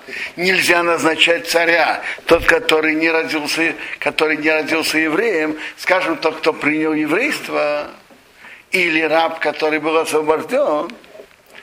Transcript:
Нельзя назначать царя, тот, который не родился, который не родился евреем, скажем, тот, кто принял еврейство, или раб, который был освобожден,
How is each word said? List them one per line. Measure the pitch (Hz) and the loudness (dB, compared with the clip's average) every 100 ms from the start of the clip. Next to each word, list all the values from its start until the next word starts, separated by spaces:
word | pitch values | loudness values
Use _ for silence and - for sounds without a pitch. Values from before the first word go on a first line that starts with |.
| - - - - | -12 -12 -10 -2
Нельзя | 185 185 170 175 | 0 2 2 2
назначать | 170 160 151 156 170 165 - | 2 2 0 2 2 2 0
царя, | 170 165 170 131 - - - - | 0 4 4 2 0 -6 -6 2
тот, | 165 165 | 2 4
который | 165 160 156 156 156 | 2 4 2 2 2
не | 165 | 2
родился, | 160 160 151 147 160 160 123 - - | 2 0 -4 -4 -2 -2 -2 -10 -6
который | 143 - 156 151 | -4 0 0 2
не | 156 | 0
родился | 156 139 160 - 156 | 0 0 -2 0 0
евреем, | 156 165 233 165 156 151 - - | 0 0 0 0 -2 -4 -10 -8
скажем, | - 180 170 156 | 0 0 0 -2
тот, | 160 156 | -2 0
кто | 165 | -2
принял | - 143 156 156 | 0 -2 0 -2
еврейство, | 156 151 180 285 - - 151 147 147 156 - - - _ - - - _ | -2 0 0 -2 -4 -4 -2 -2 -4 -8 -14 -20 -20 _ -20 -20 -20 _
или | 185 175 156 | -2 0 0
раб, | 156 160 165 - | 2 2 0 -2
который | 147 143 156 156 | -4 -2 0 0
был | 156 160 | 0 0
освобожден, | 156 151 151 156 - - 240 151 165 - - - - _ _ - | 0 0 2 0 0 0 0 0 -4 -12 -20 -20 -20 _ _ -20